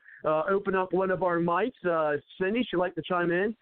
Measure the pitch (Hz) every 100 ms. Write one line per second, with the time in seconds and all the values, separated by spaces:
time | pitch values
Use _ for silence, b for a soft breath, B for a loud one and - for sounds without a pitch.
0 | B B 151 156 175 196 196 190 180 185
1 | 190 180 180 170 170 175 247 - 180 160
2 | 151 147 - - 185 233 226 175 180 165
3 | - 175 170 175 214 220